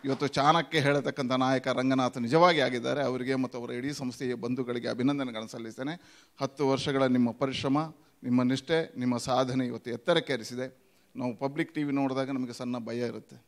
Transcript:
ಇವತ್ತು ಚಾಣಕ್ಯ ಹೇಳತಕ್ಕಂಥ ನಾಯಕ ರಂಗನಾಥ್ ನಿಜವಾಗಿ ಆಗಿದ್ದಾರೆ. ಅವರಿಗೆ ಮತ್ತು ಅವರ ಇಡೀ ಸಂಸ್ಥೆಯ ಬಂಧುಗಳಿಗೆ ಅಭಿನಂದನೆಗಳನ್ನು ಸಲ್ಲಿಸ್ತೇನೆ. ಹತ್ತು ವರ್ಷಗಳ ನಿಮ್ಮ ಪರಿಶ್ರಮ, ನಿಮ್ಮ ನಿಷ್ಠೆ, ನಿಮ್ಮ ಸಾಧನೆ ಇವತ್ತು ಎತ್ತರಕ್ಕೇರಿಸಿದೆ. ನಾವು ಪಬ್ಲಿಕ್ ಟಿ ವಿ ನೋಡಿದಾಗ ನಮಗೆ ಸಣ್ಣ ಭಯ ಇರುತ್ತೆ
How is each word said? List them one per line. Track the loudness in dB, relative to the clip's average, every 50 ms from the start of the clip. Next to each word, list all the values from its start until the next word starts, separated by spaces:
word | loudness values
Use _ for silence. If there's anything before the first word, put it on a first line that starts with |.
| -2
ಇವತ್ತು | -4 -2 -2 -2
ಚಾಣಕ್ಯ | -2 0 4 4 6 6 4 2 2 0 2
ಹೇಳತಕ್ಕಂಥ | 4 4 2 2 0 -2 -4 -2 -2 0
ನಾಯಕ | 2 2 4 4 2 2 2
ರಂಗನಾಥ್ | 0 0 2 2 2 2 2 2 0 0
ನಿಜವಾಗಿ | -2 -2 2 6 8 8 8 8 6 2
ಆಗಿದ್ದಾರೆ. | 2 0 -2 -2 -2 -2 0 0
ಅವರಿಗೆ | -2 -2 -4 -2 -2 0
ಮತ್ತು | 0 0 -2 -4 -8
ಅವರ | -8 -8
ಇಡೀ | -8 -6 -6 -6 -6
ಸಂಸ್ಥೆಯ | -6 -6 -8 -6 -4 -4 -4 -4 -4 -4
ಬಂಧುಗಳಿಗೆ | -4 -2 -2 -2 -2 -4 -4 -2
ಅಭಿನಂದನೆಗಳನ್ನು | -4 -2 0 2 0 2 0 -4 -6 -6 -8 -10 -10 -12
ಸಲ್ಲಿಸ್ತೇನೆ. | -12 -12 -12 -10 -8 -8 -8 -8 -10 -16 -20 -20 -20 -20 _ _ -6
ಹತ್ತು | -6 -6 -2 0 2 2
ವರ್ಷಗಳ | 2 2 0 -2 2 2 4 4 6
ನಿಮ್ಮ | 4 4 2
ಪರಿಶ್ರಮ, | 2 -2 -2 -2 -2 -4 -2 0 0 0 0 -4 -10 -20 _ _ _ _ -4
ನಿಮ್ಮ | 0 2 2 4 2
ನಿಷ್ಠೆ, | 0 -2 0 0 0 0 0 -2 -6 -4
ನಿಮ್ಮ | -2 -2 -2
ಸಾಧನೆ | -2 -2 0 2 2 2 2 0 -2 -2
ಇವತ್ತು | -2 -6 -8 _ -8
ಎತ್ತರಕ್ಕೇರಿಸಿದೆ. | -8 -4 0 2 2 2 2 0 -4 -4 -4 -8 -8 -8 -8 -8 -10 _ _ _ _ _ _ _ _
ನಾವು | -6 -6 -6 -4
ಪಬ್ಲಿಕ್ | -4 -6 -4 -2 -2 -4 -4 -2
ಟಿ | -4 -2
ವಿ | 0
ನೋಡಿದಾಗ | 0 0 0 0 0 -2 -2 -2 -4
ನಮಗೆ | -4 -4 -6 -8
ಸಣ್ಣ | -8 -6 -6 -6
ಭಯ | -6 -6 -6 -4 -4 -4
ಇರುತ್ತೆ | -4 -6 -10 -14 _ -20 -20 _